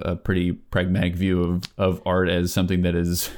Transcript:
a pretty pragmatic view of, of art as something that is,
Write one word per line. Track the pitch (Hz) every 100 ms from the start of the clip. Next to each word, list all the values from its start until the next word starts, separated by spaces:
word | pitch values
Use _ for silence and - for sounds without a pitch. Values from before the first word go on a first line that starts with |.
a | - 85
pretty | - 92 87
pragmatic | 87 - 95 90 92 87 87
view | 95 90
of, | 87 87 - -
of | 95 90 98
art | 90 90
as | 87 87
something | 101 90 92
that | 87 87
is, | 87 87 -